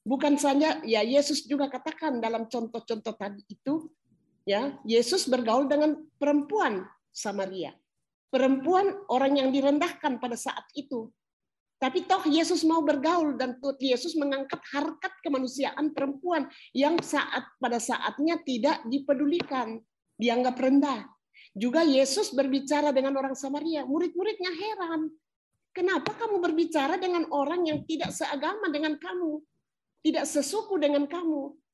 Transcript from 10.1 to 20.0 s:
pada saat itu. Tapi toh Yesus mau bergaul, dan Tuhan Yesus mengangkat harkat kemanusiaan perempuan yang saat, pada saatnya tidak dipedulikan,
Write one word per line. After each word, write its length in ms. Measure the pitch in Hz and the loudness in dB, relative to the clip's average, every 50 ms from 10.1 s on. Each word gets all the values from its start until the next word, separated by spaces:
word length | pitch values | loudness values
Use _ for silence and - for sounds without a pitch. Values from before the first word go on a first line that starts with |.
| 262 | -4
pada 240 | 226 254 247 233 220 | -2 -4 -6 -6 -6
saat 240 | - 262 - - - _ _ | -6 -8 -8 -8 -12 _ _
itu. 400 | 285 277 - 277 240 226 247 _ _ _ _ _ _ _ _ _ _ _ _ _ | -12 -10 -8 -8 -8 -8 -10 _ _ _ _ _ _ _ _ _ _ _ _ _
Tapi 300 | _ - 262 254 359 359 | _ -4 0 0 -2 0
toh 180 | - 370 392 381 | 2 0 2 4
Yesus 400 | 320 285 311 330 311 339 320 - | 4 4 4 4 4 2 2 4
mau 160 | 320 320 330 | 4 4 4
bergaul, 560 | 311 294 294 285 254 311 349 349 320 302 277 | 4 2 2 2 2 2 2 2 2 0 0
dan 240 | 226 254 254 240 254 | -2 -4 -4 -6 -6
Tuhan 160 | 262 277 269 | -4 -6 -4
Yesus 400 | - 247 269 254 240 - 339 311 | -2 0 0 0 0 0 -2 -2
mengangkat 460 | 330 285 285 269 269 277 269 - 330 - - | -2 0 0 0 -2 -4 -6 -8 -10 -10 -6
harkat 420 | - 277 302 311 320 - - 381 - - | -4 -4 -4 -4 -6 -6 -10 -10 -10 -8
kemanusiaan 720 | - 339 285 262 262 254 247 254 277 220 - - 294 311 302 | -6 -2 -2 -2 -2 -4 -2 -2 -2 -2 -2 -2 -2 -2 -2
perempuan 560 | - 269 269 277 - - 349 349 311 269 - - - - - _ | -2 -4 -4 -4 -6 -4 -2 0 0 -2 -4 -8 -20 -20 -8 _
yang 240 | 240 269 294 339 330 - | 2 2 4 2 2 0
saat, 420 | - - 285 - - - 415 - - _ _ | 0 -2 -2 -2 0 -4 -6 -6 -8 _ _
pada 160 | - 247 233 | -2 -2 -2
saatnya 640 | 233 226 - 247 - - 208 220 - 285 320 339 330 | -2 -2 -2 -4 -2 -2 -4 -2 0 0 0 0 -2
tidak 400 | 330 - 262 240 214 285 320 - - 226 | -2 -4 -4 0 2 2 0 0 -2 -4
dipedulikan, 960 | 240 277 269 - 285 254 294 285 302 349 262 - 285 262 240 220 220 226 _ _ _ _ | -4 -4 0 0 0 2 2 0 2 0 -2 -2 -2 -4 -4 -4 -8 -12 _ _ _ _